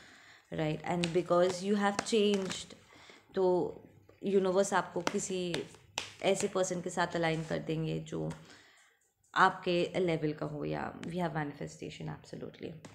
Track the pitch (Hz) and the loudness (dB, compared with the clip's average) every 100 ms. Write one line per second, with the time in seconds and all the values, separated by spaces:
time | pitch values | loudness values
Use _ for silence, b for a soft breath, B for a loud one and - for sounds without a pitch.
0 | B B B B _ 165 156 156 - 175 | B B B B _ -2 -2 -2 -2 -2
1 | 170 175 170 175 185 180 196 208 202 202 | 2 0 4 4 4 2 0 2 2 0
2 | - 226 208 202 190 - - - B B | 2 4 4 2 0 -6 -10 -16 B B
3 | B B B 190 185 180 - - - - | B B B 2 4 4 0 -4 -18 -20
4 | - _ 196 190 190 185 202 185 175 180 | -20 _ 2 2 4 4 4 2 0 -4
5 | 170 202 - 185 180 160 - - - - | -2 -2 -2 -4 -2 -4 -8 -16 -12 -10
6 | - - 190 190 196 190 185 180 180 180 | -10 -2 2 2 0 0 0 -2 -4 -2
7 | 175 175 165 160 160 165 156 156 156 160 | 0 2 0 0 -2 -4 -2 -2 -2 -4
8 | 156 165 156 - B B B B B B | -4 -6 -6 -8 B B B B B B
9 | B _ _ - 185 - 185 175 - - | B _ _ 4 4 4 0 2 2 2
10 | 180 160 151 151 156 147 151 151 139 - | 2 2 0 -2 -6 -4 -4 -4 -4 -8
11 | - 175 165 156 147 143 156 - 151 156 | -8 -4 -2 -2 -4 -6 -12 -10 -12 -10
12 | 156 151 - - - - - 160 - | -10 -10 -12 -12 -12 -12 -12 -12 -18